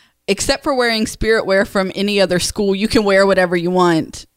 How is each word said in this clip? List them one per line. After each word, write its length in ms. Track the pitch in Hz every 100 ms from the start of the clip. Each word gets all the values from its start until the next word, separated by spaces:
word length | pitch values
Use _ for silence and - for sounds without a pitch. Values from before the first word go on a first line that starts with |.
| _ _ -
except 340 | 196 - 269
for 120 | 311 262
wearing 320 | 240 220 220
spirit 400 | - 220 220 -
wear 180 | 196 226
from 260 | 196 190 -
any 260 | 202 202
other 160 | 180 180
school, 360 | - - 196 190
you 120 | 214
can 160 | 233
wear 220 | 202 196 196
whatever 300 | 190 175 175
you 160 | 170
want 560 | 180 175 160 - - -